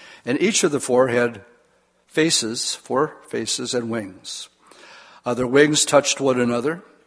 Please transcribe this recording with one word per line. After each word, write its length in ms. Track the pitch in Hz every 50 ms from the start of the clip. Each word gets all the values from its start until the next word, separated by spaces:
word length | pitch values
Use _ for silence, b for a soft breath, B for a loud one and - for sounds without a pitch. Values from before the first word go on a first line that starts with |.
| B B B B B
and 160 | 120 135 -
each 240 | - 220 208 - -
of 80 | 165 147
the 80 | 127
four 260 | - - 123 123 131
had 380 | 127 117 120 120 120 113 101 - - _ _ _ _ _ _ _ _ _ _ _
faces, 680 | _ - 160 156 165 - - 120 110 117 127 - - -
four 400 | - - - 123 131 151 151 - - - -
faces 440 | - 117 113 - - - 127 113 123
and 160 | 120 117 113
wings. 600 | 113 117 104 95 92 98 - - - - - - _ B B B B B B B B B B B B B B
Uh, 100 | 123 120
their 140 | 117 123
wings 380 | 120 127 139 151 151 151 147 -
touched 340 | - 147 139 143 - - -
one 220 | 139 135 127 123
another. 420 | 120 120 120 120 117 147 165 180 - - _ _ _